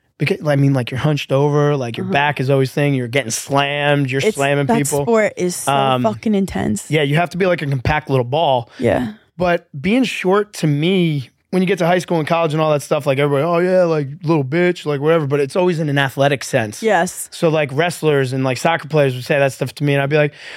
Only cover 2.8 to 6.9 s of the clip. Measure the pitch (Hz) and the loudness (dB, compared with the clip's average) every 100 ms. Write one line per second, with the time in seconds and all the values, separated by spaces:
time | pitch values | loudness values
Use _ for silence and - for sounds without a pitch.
2.8 | 143 135 120 135 113 - - 139 143 143 | 0 0 -2 -2 -2 -6 -2 0 0 0
3.8 | 143 143 135 135 208 175 139 143 139 226 | 2 2 0 0 -2 0 0 0 2 0
4.8 | 139 143 143 226 208 - 180 180 - 139 | 0 -2 0 2 0 -2 -6 -4 0 2
5.8 | 135 127 220 208 226 202 190 190 - 208 | 2 2 0 -2 -2 0 0 -2 -2 -4
6.8 | - | -2